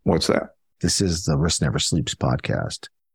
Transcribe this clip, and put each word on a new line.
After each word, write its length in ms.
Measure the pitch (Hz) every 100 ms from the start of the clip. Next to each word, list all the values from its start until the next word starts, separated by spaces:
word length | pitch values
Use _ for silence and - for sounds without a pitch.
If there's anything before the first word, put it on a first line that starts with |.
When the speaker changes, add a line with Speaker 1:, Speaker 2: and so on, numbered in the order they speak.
Speaker 1:
What's 240 | - 85 -
that? 220 | - - - _ _
Speaker 2:
this 200 | 87 -
is 240 | 98 82
the 120 | 87 71
Risk 240 | 80 -
Never 160 | 73 73
Sleeps 360 | - 82 - -
podcast. 720 | 69 62 - - 50 - - _ _